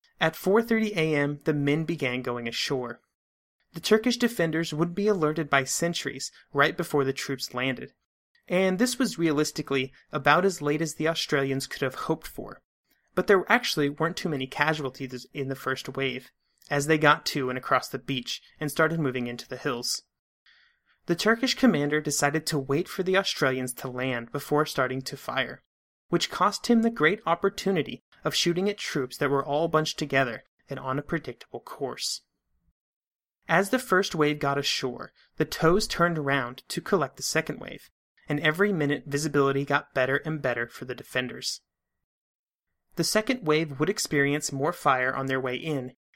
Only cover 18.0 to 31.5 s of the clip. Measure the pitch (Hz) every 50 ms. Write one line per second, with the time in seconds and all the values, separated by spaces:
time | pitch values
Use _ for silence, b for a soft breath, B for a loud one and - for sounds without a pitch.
18 | - - 135 123 120 - - - b b b b 156 143 - - 160 156 165 165
19 | 147 131 123 127 120 120 120 - - - 131 123 - 143 120 120 120 - - -
20 | - _ _ _ _ _ _ _ _ b b b b b b b b b b b
21 | b - 170 - - 214 226 233 262 247 - - 262 233 170 143 147 143 151 151
22 | 147 151 139 - 147 143 151 160 156 - 160 143 131 135 139 160 190 - - -
23 | 175 185 185 196 190 - - - 151 131 131 127 127 127 - - - 127 123 123
24 | 131 131 123 117 117 117 - 139 - - 147 147 156 - - 143 127 123 131 135
25 | 131 - 143 - - - 123 135 - 123 127 - _ _ _ _ _ _ _ _
26 | _ - 170 165 - - - - 180 208 - - - - 240 226 226 226 233 -
27 | 151 165 208 - - 165 170 - - 196 - - - 190 196 160 123 - - -
28 | _ _ b b b 156 - - - 170 165 180 196 208 202 - - - - 147
29 | 127 - - - 151 139 143 139 139 143 143 151 170 165 165 156 156 - - -
30 | 156 139 139 135 135 120 110 - - _ _ _ _ - 139 131 135 131 135 143
31 | 139 - 170 156 - 131 120 - - _